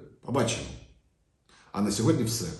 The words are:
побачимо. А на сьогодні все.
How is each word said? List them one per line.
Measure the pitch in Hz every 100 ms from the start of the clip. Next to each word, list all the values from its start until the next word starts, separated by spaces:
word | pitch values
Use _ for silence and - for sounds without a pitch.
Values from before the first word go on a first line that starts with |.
| - -
побачимо. | - 131 110 - - - - - _ _ _ _ _ - -
А | 98
на | 104
сьогодні | - 117 147
все. | 110 - 85 -